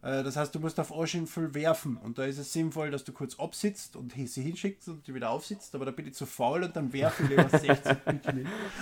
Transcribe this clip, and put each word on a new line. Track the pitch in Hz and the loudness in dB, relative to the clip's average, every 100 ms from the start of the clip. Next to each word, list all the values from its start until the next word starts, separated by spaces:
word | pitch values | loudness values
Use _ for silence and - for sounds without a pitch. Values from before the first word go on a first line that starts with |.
Äh, | 127 135 | -2 -2
das | 135 135 | -2 -2
heißt, | 147 | -2
du | 160 | -2
musst | 160 156 | -4 -2
auf | 160 | -4
Oshin | 156 165 175 160 | -2 -2 -2 -4
viel | - 160 | -2 -2
werfen | 143 160 160 143 117 | 2 2 2 0 -4
und | 107 117 | -4 -4
da | |
ist | 135 139 | -4 -4
es | 139 | -4
sinnvoll, | 165 160 156 151 | 0 0 0 -2
dass | 143 | -4
du | 139 | -6
kurz | 131 135 - | -8 -8 -6
absitzt | 165 - 208 202 - - | -8 -2 -2 -2 -14 -12
und | 120 127 | -10 -6
hi-, | 123 | -6
sie | - | -4
hinschickst | 135 170 196 196 - | -4 -2 -4 -4 -12
und | 160 - | -14 -10
die | |
wieder | 127 113 | -6 -2
aufsitzt, | 131 - 202 - | -2 -4 -10 -8
aber | 135 | -6
da | 131 | -6
bin | 123 151 | -6 -10
ich | |
zu | 131 | -8
faul | 139 - 120 156 | -10 0 2 2
und | 180 | 0
dann | 165 139 | -2 -2
werfe | 135 151 - | 2 2 4
ich | 143 | 4
lieber | 139 135 | 8 8
<laughs> | 156 | 6
sechzig | 143 139 - 135 - | 8 6 6 2 2
Pikmin. | 143 - 131 139 214 208 - | -2 0 -2 -2 -6 -6 -2